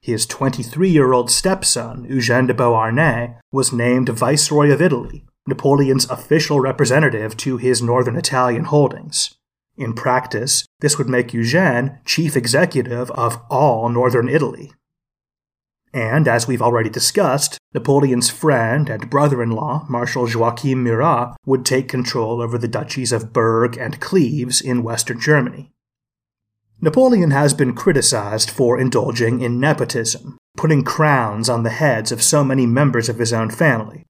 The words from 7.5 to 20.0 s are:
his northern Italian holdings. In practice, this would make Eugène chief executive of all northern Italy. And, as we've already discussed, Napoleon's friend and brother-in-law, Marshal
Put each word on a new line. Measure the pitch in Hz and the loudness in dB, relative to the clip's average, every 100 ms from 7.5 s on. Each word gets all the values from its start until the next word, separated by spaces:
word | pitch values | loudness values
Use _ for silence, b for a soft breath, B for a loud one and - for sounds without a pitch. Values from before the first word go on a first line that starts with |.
| 123 | -2
his | 127 120 | 0 0
northern | 117 123 120 131 | 2 0 0 -2
Italian | - 131 127 117 | -2 0 0 0
holdings. | 165 147 147 - - - - _ _ _ _ - | 0 2 2 0 -8 -6 -6 _ _ _ _ -10
In | 120 | -8
practice, | 117 135 127 127 104 131 - - _ | -4 0 -2 -2 -6 -2 -4 -4 _
this | 147 - | -2 0
would | 131 | 0
make | 127 123 | 0 -2
Eugène | 120 117 156 185 120 131 - | -2 0 2 2 2 -2 -6
chief | - - 165 139 | -6 -2 0 0
executive | 117 135 175 143 120 120 123 | 0 2 2 0 -4 -6 -6
of | - 117 113 - | -2 -4 -4 -4
all | 131 147 113 117 | 2 2 2 0
northern | 120 127 120 123 | 0 2 2 2
Italy. | 147 139 - 147 _ _ _ _ _ _ _ _ _ _ _ _ | 0 0 -6 -20 _ _ _ _ _ _ _ _ _ _ _ _
And, | 131 113 123 147 | -6 -2 2 2
as | 117 117 | 2 0
we've | 123 | 0
already | 117 120 110 | 0 0 -2
discussed, | 113 - - 175 139 - - _ | -2 -2 2 2 0 -2 -8 _
Napoleon's | 151 - 139 139 120 120 | -6 2 2 4 2 0
friend | - 160 135 110 131 143 | -2 -2 0 0 0 -2
and | 107 - | -4 -4
brother-in-law, | 139 147 127 113 110 147 143 - | 0 2 0 -2 -4 -4 -6 -4
Marshal | 120 | -6